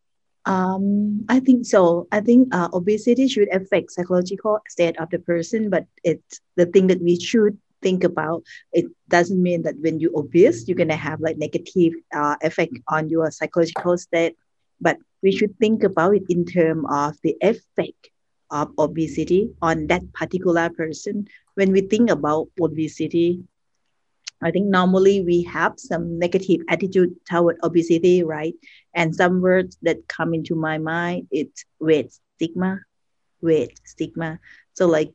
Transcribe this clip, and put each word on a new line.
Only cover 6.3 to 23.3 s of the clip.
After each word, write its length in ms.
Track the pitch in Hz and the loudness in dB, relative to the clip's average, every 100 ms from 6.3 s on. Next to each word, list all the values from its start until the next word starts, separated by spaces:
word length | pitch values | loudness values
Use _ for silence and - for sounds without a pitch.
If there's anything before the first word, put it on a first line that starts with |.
| - _ 185 | -20 _ -2
the 80 | |
thing 220 | 175 196 185 | 4 4 4
that 160 | 180 | 4
we 180 | 175 175 | 2 0
should 380 | - 226 208 208 _ _ | 2 2 2 0 _ _
think 200 | 190 185 | -2 0
about. 420 | 180 170 156 170 - - _ | 0 -2 -4 -6 -10 -20 _
It 140 | 170 - - - | -2 -2 -6 0
doesn't 340 | 175 175 185 | 2 2 0
mean 200 | 180 170 | 0 0
that 140 | 160 139 | -4 -4
when 220 | 160 160 | -4 -2
you're 160 | 160 165 | -2 -2
obese, 480 | 123 175 254 - - | 0 4 4 4 -4
you're 120 | 180 | -2
gonna 180 | 160 151 | -2 -2
have, 240 | 151 156 | -6 -6
like, 160 | 160 156 | -6 -4
negative, 560 | 147 - - 185 165 165 - | -6 -6 -4 0 0 0 -8
uh, 220 | 151 147 147 | -4 -2 -2
effect 320 | 160 190 165 - - | -2 -2 -4 -6 -4
on 220 | 156 156 | -4 -2
your 200 | 165 160 | -2 -2
psychological 680 | - 156 175 165 - 175 175 | -4 -4 -2 -2 -2 -2 -2
state, 380 | - 170 165 - _ _ _ - | -2 -2 -2 -4 _ _ _ -4
but 160 | 165 - _ _ | -2 -2 _ _
we 80 | 196 | -2
should 280 | 196 208 - | 0 -2 0
think 240 | 214 220 | 0 2
about 320 | 196 165 180 | 0 2 2
it 80 | 202 190 | 2 0
in 160 | 175 170 | -2 0
terms 400 | 180 160 160 143 | 0 0 0 -4
of 240 | 143 147 - | -2 -4 -4
the 140 | 160 - | -6 0
effect 680 | 185 233 _ - - - _ _ _ _ - | 0 0 _ -8 -8 -10 _ _ _ _ -8
of 220 | 147 147 - | -6 -4 -2
obesity 720 | 147 160 156 160 156 185 226 - | -2 -2 -6 -4 0 0 0 -2
on 260 | 165 160 156 | -2 0 0
that 220 | 180 - | -2 -4
particular 560 | - 160 185 185 170 165 | -10 -6 -2 0 0 0
person. 580 | 170 160 156 208 202 202 - _ | -4 -8 -8 -8 -8 -10 -16 _
When 180 | 196 190 | -2 2
we 100 | 190 | 2
think 260 | 190 214 226 | 2 2 2
about 400 | 143 151 156 - - | 2 0 -2 -4 -4
obesity, 840 | 160 156 156 - 156 170 170 | -4 -2 -6 -6 -4 0 0